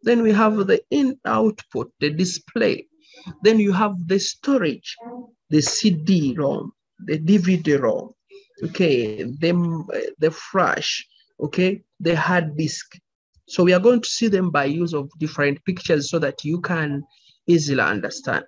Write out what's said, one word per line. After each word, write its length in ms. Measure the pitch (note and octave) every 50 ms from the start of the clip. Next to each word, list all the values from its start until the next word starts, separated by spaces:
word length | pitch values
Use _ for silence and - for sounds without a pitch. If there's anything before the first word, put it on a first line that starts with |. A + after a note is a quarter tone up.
| -
Then 180 | - A#3+ A#3
we 120 | A#3 A3 G#3+
have 340 | G3+ A3+ G#3+ G#3+ G#3+ G3
the 160 | F#3+ F#3+ - - _
in 280 | - D4 C#4 B3+ C4+ - _
output, 640 | - G#3+ G#3+ A3 A3 G#3+ - - _ - B2 A#2 - _ _
the 100 | C#3+ D3
display. 760 | D3+ D#3 F#3 F3+ - - _ - - A#3 A3 F#3+ - - - _ _ _ _ _ - - - F#3 - _ -
Then 160 | G#3 A3+ A3
you 120 | G#3 G3+ F#3+
have 220 | F3+ A3 G#3 G3 F3+ F3 E3
the 100 | F#3+ G3
storage, 800 | - - - _ - C#4 C#4 C4 F#3 D#3 B2 - _ - - - A#3 A#3 A#3+ B3 B3 - _ _ _ _
the 140 | D#3 D3+ C#3+
C 280 | - - - - G#3+
D-rom, 840 | F3+ D#3 D#3 E3+ F#3+ F3 D3+ C3+ A#2+ D#3+ D3 C#3 C#3+ - - - - _ _ _ _ _ -
the 120 | - D3 D#3+
D 200 | D#3+ D#3+ G3+ G#3
V 180 | E3+ F3+ F#3
D-rom, 560 | E3+ D#3+ D#3 D3 C#3 C3 A2+ G#2 - - - - _ _ _ - - _ _ _ - -
okay, 580 | E3+ - - F#3 E3 C#3 B2 A#2 G#2+ G#2+ G#2+ D#2+
the, 880 | A#2 C3+ D3 D#3+ E3 F3 F3 F3 E3+ E3 D#3+ D#3 - - - - - - _
the 120 | D#3 D#3+
flash, 760 | D#3+ - - - - F#3+ F3 G2 - - - - - - - _ _ _ _ _ _ _
okay, 420 | - D3 - - F#3 F#3 G3+ F#3+ _ _ _ _
the 160 | F3 E3 E3+
hard 400 | D#3 D#3+ E3 F3+ F3 E3 D#3 D3
disk. 420 | D3+ D#3+ C#3+ - - - _ - - _ _ _ _ _ _ _ _ _
So 160 | _ - - F3+
we 100 | F3+ F3+
are 80 | F3+
going 220 | F#3 A#3 B3 A#3+ A#3
to 60 | -
see 200 | - - A#3 A3+
them 220 | G3+ F#3 F#3 F3+
by 140 | D3+ D3 C#3
use 280 | C#3+ C#3+ E3 F3 E3 D#3+
of 160 | D3 C#3 C#3+ _ D#3
different 460 | D#3+ D3+ - - C#3+ C#3+ C#3+ C#3 _
pictures 460 | - F3+ F3 - - E3+ D3+ C#3+ -
so 80 | - E3+
that 260 | D#3+ C#3 - - -
you 160 | D3 D#3+ F3
can 440 | F3 - F3+ E3 D#3 D3 C#3+ C#3+ C#3 _ _ _ _ _ _ _ _
easily 340 | - F3 E3 D3 C#3+ C3 B2+
understand. 640 | G2+ D2+ G2+ G#2 F2+ G#2 - - - - A#2+ D2 -